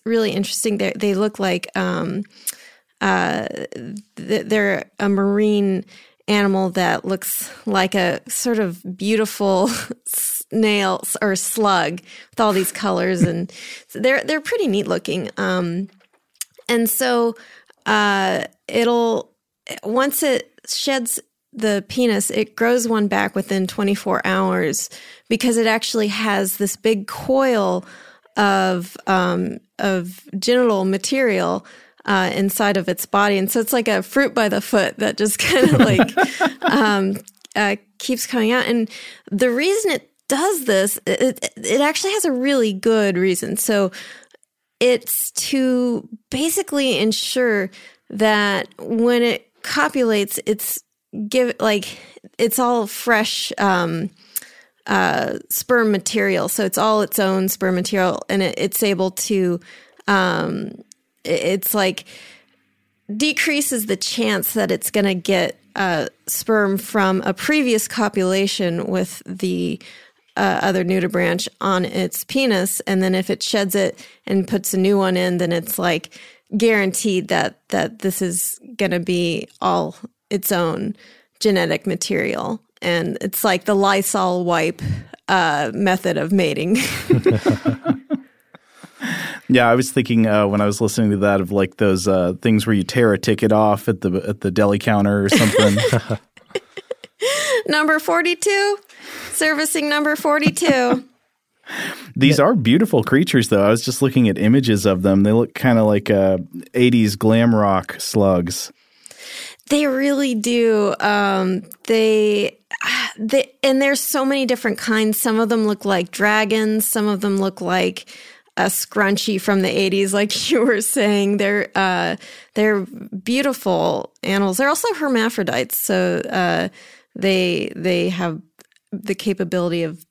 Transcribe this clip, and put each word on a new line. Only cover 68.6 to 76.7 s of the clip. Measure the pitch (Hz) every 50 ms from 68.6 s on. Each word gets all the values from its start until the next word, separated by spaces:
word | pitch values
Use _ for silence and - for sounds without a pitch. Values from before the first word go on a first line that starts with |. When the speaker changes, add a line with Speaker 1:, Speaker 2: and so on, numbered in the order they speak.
| 196 175 170 170 -
Speaker 1:
with | - 190 185 185 180 - - -
the, | - 185 185 190 185 180 - - - - - - - - - - _ _ _ _ _ -
uh, | - 196 190 185 -
other | - 196 180 185 180
nudibranch | 175 185 190 170 180 - 175 180 170 170 185 - - _ -
on | - 190 190 185 180
its | - - 185 185 175 - - -
penis. | - - 269 269 247 208 185 180 196 - -
And | - - 196 185
then | 185 185 185
if | 185 185 -
it | 185 -
sheds | - - - 208 202 190 185
it | 202 190 - - - - - - _ -
and | - 196 196 185
puts | - 226 190 196 - -
a |
new | 190 185 196 202
one | 196 190 185 180
in, | 180 180 180 180 175
then | 180 165
it's, | 175 170 165 - - -
like, | 180 175 160 165 - - - - - - - _ _ - 196
guaranteed | 208 226 226